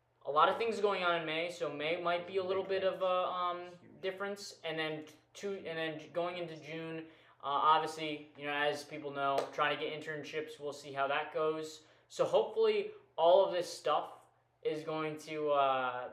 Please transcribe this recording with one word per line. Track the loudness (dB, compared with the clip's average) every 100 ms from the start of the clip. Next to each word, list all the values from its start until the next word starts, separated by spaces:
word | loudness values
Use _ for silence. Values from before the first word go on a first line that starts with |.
| _ _ 0
A |
lot | 6 6
of | 4
things | -2 2
going | 2 2
on | 2 2
in | 0
May, | -2 -4
so | -4 -4
May | -2 -2 0
might | 0 -2 -2
be | -2
a |
little | 0 -2
bit | 0 0
of | 0 0
a, | 0 2 0
um, | -2 -2 -4 -8 -16 -20 -8
difference. | -6 -4 -6 -6 -10 -10
And | -6 -4
then | -4 -4 -10 -18 _
two, | -10 -8 -6 -6
and | -4
then | -4 -6 -6
going | -4 -4 -4
into | -8 -10
June, | -10 -10 -8 -10 -12 -20 -20 _
uh, | -2
obviously, | 4 6 6 4 -4 -6 -6 -10 -10
you | -4
know, |
as | 0 2 0
people | -6 -8 -6
know, | 0 2 2 0
trying | 0 2 2
to |
get | -4 -6
internships, | -6 -8 -6 -6 -6 -8
we'll | -8
see | -8 -8
how | -2 0
that | 0 -2
goes. | 0 0 0 -6 -12 -20 _ _
So | 0
hopefully | 4 4 4 2 2 2 -2 -10 -10 4
all | 8 8 6
of |
this | 2 -4
stuff | -4 0 0 -2 -12 -20 _ _ _
is | -4 -4
going | -4 -4 -4 -6
to, | -8 -4 2
uh, | 4 4 2 0 -4 -8